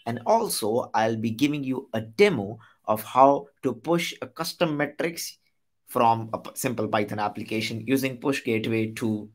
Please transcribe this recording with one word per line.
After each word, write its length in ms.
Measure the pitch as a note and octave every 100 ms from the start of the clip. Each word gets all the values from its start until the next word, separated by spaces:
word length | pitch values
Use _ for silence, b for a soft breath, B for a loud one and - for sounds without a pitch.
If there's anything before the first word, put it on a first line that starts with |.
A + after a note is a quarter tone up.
| -
And 160 | A#2+ -
also, 640 | A3+ G#3+ - G#2 A#2 -
I'll 220 | A2 A2 A2+
be 160 | A2+
giving 320 | A2+ C#3+ D3
you 260 | C3 C3 -
a 100 | A#2
demo 580 | A2+ A2+ G#3 D3 G2 A2 b b -
of 180 | A2
how 440 | - B2+ C#3 C#3+ - _
to 100 | C3
push 400 | A#2+ C3+ E3+ E3+ -
a 60 | B2
custom 500 | - E3 - E3+ D3
metrics 640 | D3 - E3 E3 - - _ _ _ _ -
from 420 | B2 A#2 A2+ A2+
a 40 | A2
p-, 140 | -
simple 340 | - C3+ A2+ G#2
Python 300 | A2 G#2+ G#2+
application 680 | G#2 G#2+ - A2 A2+ A2+ A2+
using 300 | C3+ C3+ B2
Push 260 | D3 C3+
Gateway 480 | - A2+ A#2 A2+ A2
to 360 | A2+ A2+ G#2+ G#2+